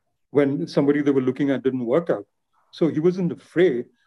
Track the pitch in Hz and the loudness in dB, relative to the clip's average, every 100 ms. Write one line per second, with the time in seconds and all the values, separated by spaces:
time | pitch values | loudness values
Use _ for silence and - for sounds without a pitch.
0 | _ _ _ 139 139 147 165 - 143 147 | _ _ _ 2 2 0 -2 0 2 2
1 | 143 135 127 127 143 131 131 127 117 147 | 2 2 0 -2 -2 0 -2 -4 0 -2
2 | 170 110 - _ _ _ _ - 165 147 | 0 -6 -6 _ _ _ _ -4 -2 0
3 | 170 180 175 123 - 156 180 120 - _ | 0 0 -4 -6 -6 0 2 0 -8 _